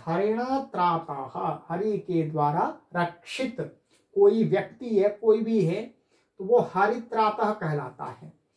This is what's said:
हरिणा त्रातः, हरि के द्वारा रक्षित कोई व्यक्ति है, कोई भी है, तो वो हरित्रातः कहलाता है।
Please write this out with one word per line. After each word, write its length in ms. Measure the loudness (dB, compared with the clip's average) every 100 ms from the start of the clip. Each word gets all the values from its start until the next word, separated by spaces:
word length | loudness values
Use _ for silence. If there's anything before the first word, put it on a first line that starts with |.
हरिणा 560 | -4 -2 0 -2 -2 -4
त्रातः, 960 | -4 -2 0 0 -4 -10 -10 -6 -6 -6 -6
हरि 300 | -4 -2 -4
के 320 | -2 -2 0
द्वारा 480 | 0 0 2 -2 -4 _ -2
रक्षित 640 | -2 -4 -12 -6 -6 -6 -10 -14 _ _ _
कोई 300 | 6 6 6
व्यक्ति 540 | 4 2 -2 -8 -2 2
है, 100 | 2
कोई 320 | 2 4 4
भी 240 | 4 2
है, 180 | 2 0 -6 -14 _ _ _ -12
तो 60 |
वो 140 | 2 2
हरित्रातः 920 | 2 0 0 0 -4 0 0 2 -2
कहलाता 520 | -2 -4 -4 -6 -10
है। 280 | -14 -14 -20 -20 _